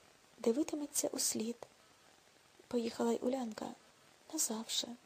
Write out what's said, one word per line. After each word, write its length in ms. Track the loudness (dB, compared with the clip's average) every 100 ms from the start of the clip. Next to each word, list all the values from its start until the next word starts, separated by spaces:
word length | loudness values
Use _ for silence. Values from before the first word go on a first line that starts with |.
| -20 -20 -20 0
Дивитиметься 680 | 2 4 2 -2 -2 0 0
услід». 480 | 0 0 0 -2 -6 -12 -18 -20 -20 -20 -20 -20 -20 -20 -20 -2
Поїхала 440 | 0 0 2 2
й 80 | 4
Улянка. 440 | 2 0 -2 -6 -8 -10 -18 -20 -20 -20 -8
Назавше. 540 | -2 0 0 -2 -2 -2 -10